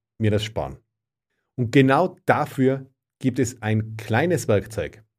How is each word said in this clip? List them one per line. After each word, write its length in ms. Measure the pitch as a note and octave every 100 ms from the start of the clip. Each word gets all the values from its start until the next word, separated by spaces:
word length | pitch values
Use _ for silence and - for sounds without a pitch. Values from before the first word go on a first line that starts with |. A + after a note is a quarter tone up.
| _ -
mir 140 | A2
das 120 | G#2
sparen? 360 | G#2+ - C#2 C#2 _ _ _ _ _ _ _ -
Und 160 | A#2
genau 460 | C#3 C3 C#3 F#3 - -
dafür 640 | A#2 D3 - B2+ C3+ C3+ _ _ _
gibt 180 | C3 C3+
es 240 | B2 -
ein 340 | G#2+ A2 A2 A2
kleines 520 | - A2 E3+ D#3+ C#3+
Werkzeug, 560 | G2+ - - D2+ - _